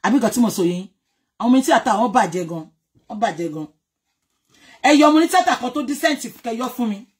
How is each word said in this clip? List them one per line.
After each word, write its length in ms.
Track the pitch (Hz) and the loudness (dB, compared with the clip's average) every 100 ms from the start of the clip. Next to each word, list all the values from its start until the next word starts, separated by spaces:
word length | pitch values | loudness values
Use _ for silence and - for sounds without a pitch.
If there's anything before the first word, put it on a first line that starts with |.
Àbí 160 | 185 262 | 0 0
nǹkan 140 | 220 | 0
tí 80 | - | 0
mo 100 | 233 | 0
sọ 120 | - | 2
yé 120 | 175 | -2
yín? 120 | 180 190 _ _ _ _ _ | -2 -8 _ _ _ _ _
Àwọn 60 | 233 | 2
ọmọ 80 | |
onítíátà 360 | 254 262 330 262 | 2 4 0 2
wọ́n 200 | 202 240 | 0 0
bàjẹ́ 320 | 202 185 170 170 | 0 0 -4 -8
gan. 180 | 165 156 _ _ _ _ | -10 -12 _ _ _ _
Wọ́n 80 | 214 | -6
bàjẹ́ 300 | 220 160 170 | -4 -4 -8
gan. 160 | 151 151 _ _ _ _ _ _ _ _ _ _ - | -8 -14 _ _ _ _ _ _ _ _ _ _ -2
Ẹ 60 | 269 | 2
yọ 120 | 294 302 | 6 6
ọmọ 100 | 311 | 6
onítíátà 340 | 330 370 359 247 | 4 2 2 0
kan 140 | 247 | -4
tó 80 | 294 | -6
decent 380 | 254 285 320 285 233 - | -6 -2 -2 -2 -8 -12
kẹ́ 200 | 240 226 | -10 -6
yọ 100 | 247 | -8
fún 180 | - 233 | -6 -6
mi. 100 | 202 240 _ | -6 -12 _